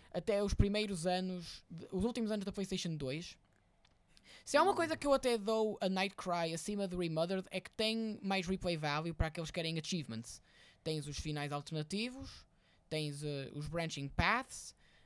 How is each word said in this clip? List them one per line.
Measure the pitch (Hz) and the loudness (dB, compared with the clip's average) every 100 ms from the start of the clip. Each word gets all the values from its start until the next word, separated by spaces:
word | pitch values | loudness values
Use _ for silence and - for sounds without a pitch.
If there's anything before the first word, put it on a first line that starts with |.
| - | -8
até | 151 170 202 | -4 2 2
os | 202 | 4
primeiros | - 208 208 214 185 175 | 6 6 6 0 0 2
anos, | 180 185 180 170 - - | 2 0 -4 -8 -14 -14
de, | 165 - | -14 -4
os | 190 220 | 0 2
últimos | 247 220 | 2 0
anos | 208 190 | 0 -2
da | |
PlayStation | 196 196 190 175 156 | -4 -2 -2 -2 -2
dois. | 135 151 170 - _ _ _ _ _ _ _ - - - - | -2 -4 -6 -14 _ _ _ _ _ _ _ -20 -20 -18 2
Se | 285 | 6
há | |
uma | 359 | 6
coisa | 381 330 311 | 6 2 2
que | 285 | 4
eu | |
até | 269 262 233 | 4 6 2
dou | 202 220 220 202 | 2 2 2 2
a | 190 | 0
Nightcry | 190 196 - 190 170 170 | 2 0 -2 -2 0 0
acima | 165 - 202 196 | -2 -2 -2 -2
do | 180 | 0
Remothered | 170 156 170 190 185 | 0 2 2 0 -2
é | 185 | -6
que | - | -6
tem | - 220 226 220 208 | -2 0 0 -2 -4
mais | 196 190 175 | 0 0 0
replay | 190 185 165 | 0 0 0
value | 151 147 170 | 0 0 0
para | 160 160 | 0 0
aqueles | 165 160 | 0 -6
que | 175 | -2
querem | 165 160 | -2 -2
achievements. | 156 180 135 113 117 - - - - - | -2 -2 -4 -8 -8 -14 -18 -20 -20 -10
Tens | 160 156 143 | -4 -4 -4
os | 139 | -6
finais | 156 151 143 | -4 -4 -2
alternativos, | 147 147 156 151 202 240 262 269 - - _ _ _ - | -4 -4 -4 -2 -2 -4 -6 -12 -14 -20 _ _ _ -6
tens, | 156 151 143 | -4 -2 -4
eh, | 151 143 135 | -4 -4 -6
os | 143 147 | -6 -4
branching | 165 160 139 139 | -2 -2 -2 -4
paths. | - 170 233 - - - - - - | 2 4 4 0 -10 -14 -18 -20 -20